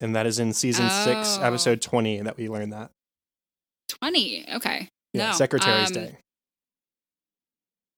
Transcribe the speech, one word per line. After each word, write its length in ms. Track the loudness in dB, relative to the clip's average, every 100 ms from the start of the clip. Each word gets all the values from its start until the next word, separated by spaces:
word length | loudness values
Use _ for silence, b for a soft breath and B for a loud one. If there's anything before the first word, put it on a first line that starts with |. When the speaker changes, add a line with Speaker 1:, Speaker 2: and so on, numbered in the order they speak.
Speaker 1:
and 140 | -2 0
that 100 | 0
is 140 | 2
in 140 | 0
season 360 | 0 0 2 2
six, 480 | 2 2 0 0 0
Speaker 2:
Oh. 60 |
Speaker 1:
episode 380 | 0 2 2 2
twenty, 380 | 2 0 0 -2
that 160 | -4 -6
we 120 | -6
learned 240 | -6 -8
that. 160 | -10 -14 _ _ _ _ _ _ _ _ _ -14
Speaker 2:
Twenty? 580 | -6 -2 0 0 -4 -6 -4
Okay. 320 | -2 -2 -6 _ _
Speaker 1:
Yeah, 180 | -4 0
Speaker 2:
No. 60 | 2
Speaker 1:
Secretary's 500 | 2 4 4 4 2
Speaker 2:
Um, 40 |
Speaker 1:
Day. 240 | -2 -8 -14 _ _ _ _ _ _ _ _ _ _ _ _ _ _ _ _ _